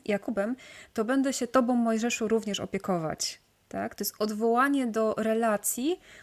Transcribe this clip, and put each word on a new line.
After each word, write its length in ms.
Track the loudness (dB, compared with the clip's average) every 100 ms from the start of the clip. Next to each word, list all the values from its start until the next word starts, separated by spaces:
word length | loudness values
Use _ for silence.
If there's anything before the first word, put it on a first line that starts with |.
Jakubem, 520 | -2 -2 -2 -2 -2 -4 -10 -20 -8
to 100 | -4
będę 280 | 0 2 2
się 140 | 0 2
tobą, 280 | 4 4
Mojżeszu, 540 | 4 2 2 0 0 0
również 320 | 0 0 -4
opiekować. 800 | -4 -4 -2 -2 -2 -4 -6 -6 _ _ -10
Tak? 260 | -6 -6
To 100 | -6
jest 100 | -8 -4
odwołanie 680 | -4 0 2 4 4 2 0
do 280 | 0 0 0
relacji, 840 | 0 2 2 0 -2 -2 -2 -2 -6 -20